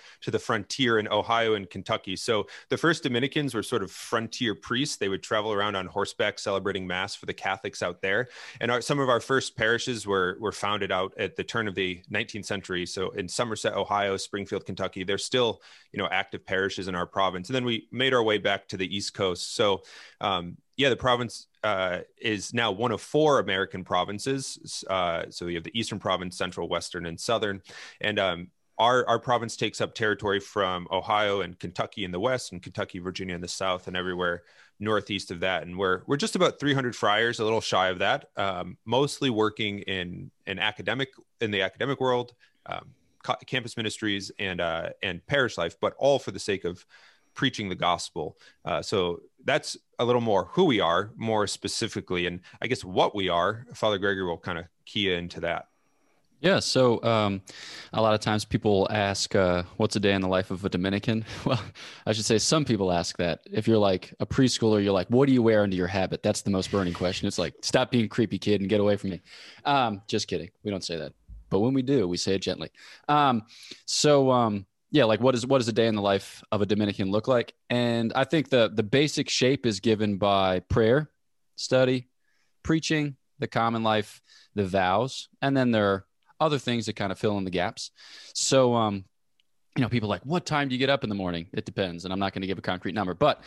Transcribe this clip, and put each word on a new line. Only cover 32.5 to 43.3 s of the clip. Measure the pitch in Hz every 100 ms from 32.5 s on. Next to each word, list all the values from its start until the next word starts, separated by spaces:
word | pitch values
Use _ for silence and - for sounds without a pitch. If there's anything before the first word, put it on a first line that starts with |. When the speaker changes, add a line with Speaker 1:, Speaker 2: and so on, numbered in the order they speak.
Speaker 1:
and | 87
Kentucky, | - 98 95 92
Virginia | 90 90 92
in | 87
the | 90
south, | - 95 90 -
and | 90
everywhere | 90 90 90 87 _ - - -
northeast | 104 107 101 101 -
of | 87
that. | 92 90
And | 80 90
we're, | 95 90 -
we're | 143
just | 220 202
about | 170 -
three | 143
hundred | 135 127
friars, | 104 107 104 117 120
a |
little | 110 110
shy | - 101 92
of | 92
that, | 98 139 - -
um, | 98 90 90 -
mostly | - 120 143 - 139
working | 107 107 104 107 101
in, | 92 95 87 90 92 _ -
in | 95
academic, | 107 - 92 120 135 - - -
in | 110
the | 101
academic | 92 - 131 139
world, | 131 123 120 _ _ _ -
um, | - - _ _ _
ca-, | -